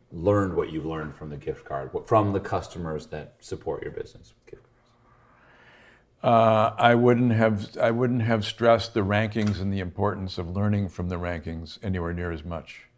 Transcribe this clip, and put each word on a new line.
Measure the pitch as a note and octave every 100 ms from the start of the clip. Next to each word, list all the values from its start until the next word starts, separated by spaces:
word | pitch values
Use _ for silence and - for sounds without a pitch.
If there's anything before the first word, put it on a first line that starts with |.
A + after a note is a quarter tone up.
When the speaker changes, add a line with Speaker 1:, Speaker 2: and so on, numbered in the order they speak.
| _
Speaker 1:
learned | E2+ F2+ G#2 F#2+ E2
what | D#2
you've | D#2+ D2+
learned | D#2+ D2+ C#2+
from | D#2
the | C#2+
gift | D2+ D2 -
card, | C#2 C2
what, | F2+ -
from | A2+ G#2
the | G2
customers | - F#2+ D#2+ F2 E2+ D#2 -
that | D#2 D2 _
support | - - - -
your | -
business | - - - -
with | _ _
gift | -
cards? | _ _ _ _ _ _ _ _ _ _ _ - _ _ _ _ C3 A#2
Speaker 2:
Uh, | A2+ A2 A2 -
I | A#2+ A#2+
wouldn't | B2 A#2+ B2
have, | A2 A2+ G#2 - -
I | A#2
wouldn't | A#2 B2 B2
have | A2+ A2+ G#2
stressed | - A#2 A#2 G#2+
the | A2+
rankings | G2 G#2 A2 A2+ G#2 F#2
and | G2
the | G2
importance | F2 F2 G2+ G2+ F#2 -
of | E2+ F#2
learning | G#2 G#2 F#2+
from | - F2+
the | F2
rankings | F2 E2+ E2 E2 D#2+ -
anywhere | G#2+ F#2 E2+
near | F2 F2
as | E2
much. | E2+ E2 - - -